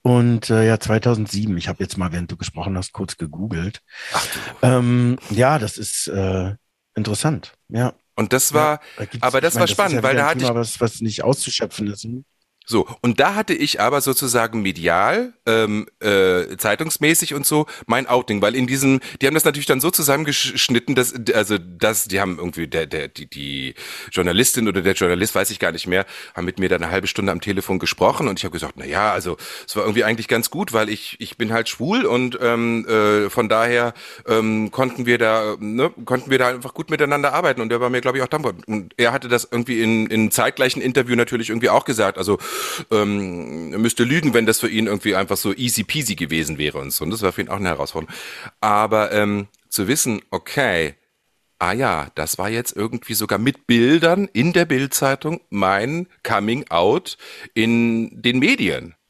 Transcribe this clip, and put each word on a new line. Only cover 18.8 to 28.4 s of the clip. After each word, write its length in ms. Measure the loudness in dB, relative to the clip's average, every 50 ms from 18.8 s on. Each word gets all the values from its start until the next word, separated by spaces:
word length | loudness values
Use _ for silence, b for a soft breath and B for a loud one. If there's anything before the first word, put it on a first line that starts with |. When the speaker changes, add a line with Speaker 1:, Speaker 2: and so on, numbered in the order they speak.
| 4 4 2 2 B B B B
Speaker 2:
die 60 | 0
haben 80 | 2 2
das 100 | 4 2
natürlich 220 | 2 0 0 0
dann 120 | 0 0 2
so 120 | 2 0
zusammengeschnitten, 1040 | 0 2 2 2 2 2 0 -2 -2 -2 -2 -2 0 -2 0 2 2 0 2 2 2
dass, 180 | 2 2 0 -2 -4 -2 2 2
also, 240 | 2 2 2 0 -2
dass, 460 | -2 -8 -4 0 0 2 2 0 -4
die 140 | -2 -2 -2
haben 200 | 0 -2 -2 -4
irgendwie, 280 | -6 -8 -6 -6 -6
der, 200 | -2 -2 -4 -2
der, 200 | -2 -4 -8 -8
die, 220 | -8 _ -16 -18 -16
die 460 | -14 -12 -10 -8 -8 -6 -8 -10 -10 B B B B B B B
Journalistin 560 | -2 0 0 2 2 2 2 2 2 2 0
oder 140 | 0 0 0
der 120 | 0 0 0
Journalist, 420 | 2 2 2 2 2 0 0 0
weiß 160 | 0 0 -2
ich 80 | -2 -2
gar 140 | -2 -2 -2
nicht 120 | -4 -4
mehr, 220 | 0 0 0 0 B B B B B B
haben 120 | -6 -6
mit 120 | -6 -2
mir 100 | -2 0
da 100 | 0 2
eine 120 | 0 0 0
halbe 160 | -2 -2 -2
Stunde 260 | -2 -4 -2 -2 -2
am 80 | -2 -2
Telefon 380 | -4 -4 -4 -4 -2 -2 -4
gesprochen 500 | -2 -2 -4 0 2 2 2 4 2 -2
und 120 | -2 -2
ich 60 | -4